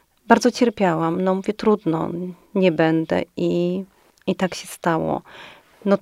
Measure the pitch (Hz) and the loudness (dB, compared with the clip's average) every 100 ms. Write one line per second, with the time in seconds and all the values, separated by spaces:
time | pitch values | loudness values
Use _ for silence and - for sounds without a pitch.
0 | _ _ - 220 247 - 233 214 190 160 | _ _ 2 2 2 0 0 2 0 2
1 | 165 175 185 190 190 208 214 208 170 160 | 0 0 0 -2 -4 -2 0 2 0 -2
2 | 170 170 180 175 _ 202 185 160 160 160 | -4 -6 -8 -12 _ 0 2 4 2 2
3 | 160 180 - - 175 175 175 180 190 _ | 0 -2 -4 -4 -2 0 -2 -4 -8 _
4 | _ _ - 180 185 - - - 175 160 | _ _ -6 -2 -4 -4 -14 -6 -2 -2
5 | 160 - - - - - _ _ 202 196 | -2 -4 -8 -20 -20 -20 _ _ -2 -2